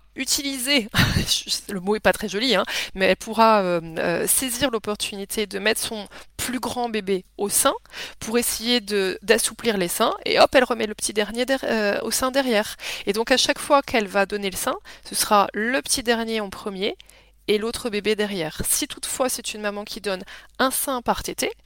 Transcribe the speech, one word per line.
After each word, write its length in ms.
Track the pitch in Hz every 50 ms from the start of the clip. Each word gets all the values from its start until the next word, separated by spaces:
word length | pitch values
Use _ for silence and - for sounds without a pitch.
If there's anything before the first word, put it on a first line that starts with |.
| _ - -
utiliser, 720 | - 269 - - - 285 277 277 262 240 262 285 277 208 220 -
<laughs> 760 | - - - - - 226 - - - - - - - - -
le 100 | 202 190
mot 160 | 175 190 208
est 40 | 214
pas 140 | - 202 180
très 160 | - - 208
joli, 260 | 170 202 226 269 220
hein, 80 | 185 220 - - - - - -
mais 120 | 190 190
elle 100 | - 190
pourra, 460 | - - - 220 226 226 220 220 208
euh, 200 | 190 180 175 170 165 165 160 165
euh, 300 | - - 170 170 - -
saisir 420 | - - 269 262 233 240 277 269
l'opportunité 800 | 233 220 - 214 208 - - - - 196 196 - - - 214 196
de 120 | 196 196
mettre 220 | 196 214 226 -
son 260 | - - 233 214 202 - - - - - - -
plus 220 | - - 247 254
grand 300 | - 240 - 247 240 240
bébé 360 | 220 220 196 185 196 180 185 _ _ -
au 120 | 208 202
sein 240 | - - - 277 339 480 - - - - - - - -
pour 180 | - - 220 240
essayer 420 | 240 - - - 220 233 247 247
de, 380 | 208 196 208 202 190 190 180 - -
d'assouplir 540 | 190 226 233 - - 226 - - 233 214 196
les 100 | 180 175
seins, 260 | - - 220 262 381 415 -
et 140 | - - -
hop, 140 | - - -
elle 120 | 285 254
remet 220 | - 247 226 226 214
le 80 | 214
petit 180 | - - - 214
dernier 320 | 208 208 196 220 233 254
der-, 180 | 240 269 262 -
euh, 360 | 240 233 220 208 202 202 -
au 100 | - -
sein 200 | 226 - 262 262
derrière. 440 | 254 277 269 254 233 202 214 - - - - - - - -
Et 80 | - 196
donc, 180 | 214 226 -
à 60 | 262 247
chaque 220 | - - 285 -
fois 220 | - - 294 277
qu'elle 260 | 277 - - 240 214 190
va 180 | 180 202 196
donner 240 | 185 208 208 202 196
le 80 | 180 -
sein, 180 | - - - 403 - - - - - -
ce 80 | 202
sera 320 | - - - 220 208 196 - -
le 280 | - 214 233 262 285
petit 220 | 294 - - - 240
dernier 380 | 220 240 226 233 226 226 220
en 80 | 214 190
premier 460 | - - - 214 196 190 190 226 - - - - - - - _ _ _ _ -
et 80 | 202 214
l'autre 320 | 202 226 214 - - 247
bébé 260 | 202 208 190 208 214
derrière. 460 | 202 214 202 202 190 160 156 - - -
Si 220 | - - - 302 -
toutefois 400 | - - - - - - 269 254
c'est 260 | - - 220 - -
une 60 | 214
maman 240 | 214 208 202 208 208
qui 160 | - - 190
donne 240 | 185 202 190 185 196 - - - - - _ -
un 120 | 254 262
sein 300 | 262 - - - 269 247
par 220 | 240 - 196 - -
tétée, 280 | - - - - - 453 _ _